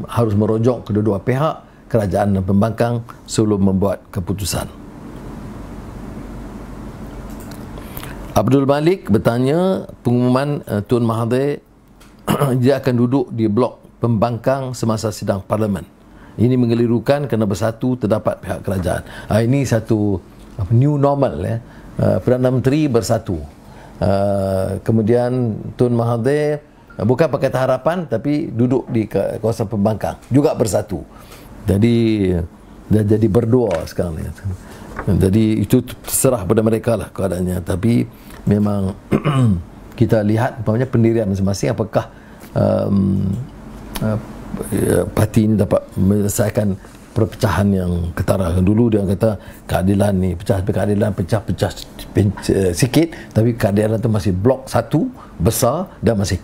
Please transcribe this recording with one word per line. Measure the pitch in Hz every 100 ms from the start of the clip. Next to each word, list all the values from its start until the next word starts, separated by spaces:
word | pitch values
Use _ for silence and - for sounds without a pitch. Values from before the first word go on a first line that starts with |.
| -
harus | 117 113 101
merujuk | 107 110 117 113 -
kedua-dua | 104 107 98
pihak, | 127 131 156 - - - -
kerajaan | 113 101 98 104 95
dan | 95
pembangkang, | 98 113 101 117 117 - - -
sebelum | - 107 101 98
membuat | 95 98 92 -
keputusan. | 98 87 98 95 - - - - - - - - - - - - - - - - - - - - - - - - - - - - - - - - - - - - - -
Abdul | 104 107 139 135
Malik | 143 160 190 -
bertanya, | 101 117 123 131 165 190 190 - -
pengumuman, | 123 123 123 127 143 147 -
eh, | 104
Tun | - 120 113
Mahathir, | 113 117 127 143 143 - _ - - - -
<clears throat> | - 143 139 127
dia | 127 131
akan | 135 120
duduk | 120 135 -
di | 113 107
blok | 107 120 - - -
pembangkang | 117 107 117 113 131 135 127
semasa | 123 113 107 110
sidang | - 107 98
parlimen. | - 107 107 90 - - - - -
Ini | - 120 127
mengelirukan | 117 117 117 117 127 143 139
kerana | 110 104
Bersatu | 95 113 - 127
terdapat | 127 104 107 - -
pihak | - 85 -
kerajaan. | 95 87 82 - - -
Ah, | 104
ini | 117 139
satu, | 120 113 - 107 104 92 - - - -
apa, | 92
new | 117 147 147
normal, | 139 139 120 73
ya. | 104 117 - - -
Ah, | - 104 101
Perdana | 113 127 127
Menteri | 127 127 151 151
Bersatu. | 117 101 113 - 80 73 - - - - -
Ah, | 95 98 101 98 95 95 92 101
kemudian | - 113 107 120 123 127 117 101 107 -
Tun | 123
Mahathir, | 117 117 120 127 147 151 147 - - - -
ah, | 104
bukan | 127 160
Pakatan | 143 135 127 131
Harapan, | 127 160 185 147
tapi | 110 143 147 -
duduk | 117 127 131 -
di | 117 101
ka-, | 98 - 104
kawasan | 113 113 101
pembangkang, | 104 104 104 85 - -
juga | 131 147 -
Bersatu. | 110 104 - 85 - - - - - - 92
Jadi, | 98 117 117 113 107 92 87 82 - - - -
dah | 107 104
jadi | 107 139
berdua | 120 113 127 107 80 -
sekarang | - 87 82
ni. | 82 - 95 90 - - - -
Jadi, | - 87 95 110 110 110
itu | 101 127
terserah | 123 - - - 135 117 87
pada | 107
mereka | 110 110 117
lah | 107 85
keadaannya. | - 95 90 90 90 87
Tapi | 90 113 123 117 - - - -
memang | 104 104 101 95 101 -
<clears throat> | - 151 131 117 87 - - - -
kita | 107 110
lihat, | 104 110 131 120
umpamanya, | 107 113 127
pendirian | 123 113 113 98
masing-masing, | 98 95 98 139
apakah, | 117 101 120 - - - - -
em, | - 101 101 101 98 98 95 98 113 139 - - - - -
eh, | 110 107 - - - - - - - 90 -
parti | - 107 113 107
ini | 104
dapat | 98 - - 98
menyelesaikan | 95 104 101 - 107 120 104 95 - - -
perpecahan | - 110 - 104 101 101
yang | 95 90 87 85
ketara. | 80 95 98 87 90
Dulu | 92 107 120
dia | 107
kata | 95 95 110 - - - -
keadilan | 87 92 98 101
ni | 92 92 87
pecah, | - 95
tapi | 98
keadilan | 95 104 101 107
pecah-pecah | 98 90 107 - 87 92 - - - -
pin-, | - 101 - -
eh, | 95 92
sikit, | 85 123 151 165 - -
tapi | 110 120 117
keadilan | 107 104 107 110
tu | 117
masih | 107 107
blok | 90 120 127 -
satu, | 120 - 151 254 - - -
besar | 165 - 120 160 190 -
dan | 113 104
masih | 92 92